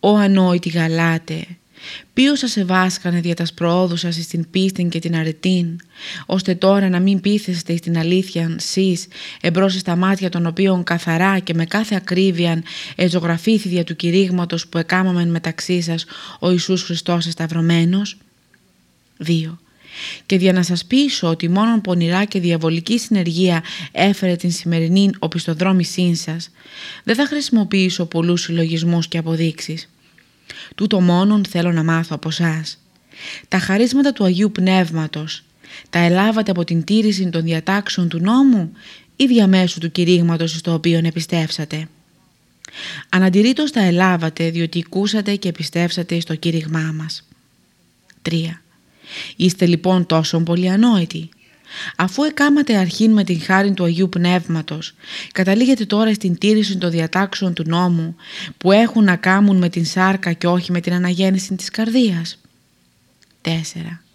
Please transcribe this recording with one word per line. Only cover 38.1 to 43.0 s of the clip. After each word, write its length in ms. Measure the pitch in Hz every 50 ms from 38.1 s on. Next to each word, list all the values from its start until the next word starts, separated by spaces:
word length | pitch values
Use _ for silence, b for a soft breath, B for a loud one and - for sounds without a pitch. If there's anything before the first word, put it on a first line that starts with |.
| 165 170
νόμου 540 | 170 196 233 262 277 269 247 208 170 160 B B B B B B B B _
ή 100 | _ 262
διαμέσου 540 | 262 247 233 208 190 190 185 185 175 - 170
του 120 | 165 170
κηρύγματος 640 | - - 175 165 180 175 170 170 165 160 165 165 160
εις 60 | 165
το 140 | - 175 170
οποίον 300 | 160 156 170 165 165 165
επιστεύσατε; 840 | 165 160 170 160 - - 165 160 156 - - 156 147 - 156 160 160 _ _ _ _ _ _ _ _ _ _ _ _ _ _ B B B B B B B B